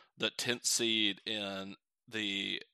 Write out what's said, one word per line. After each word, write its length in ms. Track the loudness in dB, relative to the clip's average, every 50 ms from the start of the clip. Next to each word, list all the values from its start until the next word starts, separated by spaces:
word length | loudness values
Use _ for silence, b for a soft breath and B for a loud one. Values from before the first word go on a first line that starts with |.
| b b b
the 140 | -4 -2 -2
tenth 360 | -2 0 0 0 0 0 0
seed 560 | 2 2 2 4 4 4 4 4 2 2 -2 -4
in 500 | -6 -4 -4 -4 -4 -4 -6 -6 -8 -12 -16 _ _ _ _ _
the 540 | -8 -4 -2 -2 0 0 0 0 -2 -2 -4 -6 _